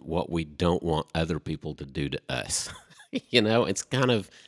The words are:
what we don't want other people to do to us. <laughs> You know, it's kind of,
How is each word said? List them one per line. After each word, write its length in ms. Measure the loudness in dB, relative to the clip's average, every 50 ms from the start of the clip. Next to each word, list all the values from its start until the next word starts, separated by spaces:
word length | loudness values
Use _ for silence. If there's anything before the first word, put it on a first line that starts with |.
| -6
what 240 | -2 -2 -2 -2 0
we 160 | -2 -2 -2
don't 380 | -4 -2 2 4 4 4 4
want 240 | 2 0 0 0 -2 -2 -2
other 240 | -2 -2 -2 -2 -4
people 340 | -4 -6 -8 -6 -6 -10 -10
to 80 | -10 -12
do 220 | -8 -6 -4 -4 -4
to 100 | -4 -6 -6 -6
us. 400 | -6 -6 -4 -4 -4 -4 -4 -6 -10
<laughs> 40 | -16 -20 _ -20 -20 -14 _ -8 -8 -4 _
You 120 | 2 4
know, 220 | 4 6 4 4 4
it's 200 | 2 0 -4 -4
kind 260 | -4 0 2 2 4
of, 180 | 2 2 0 -6 -14 -20 -20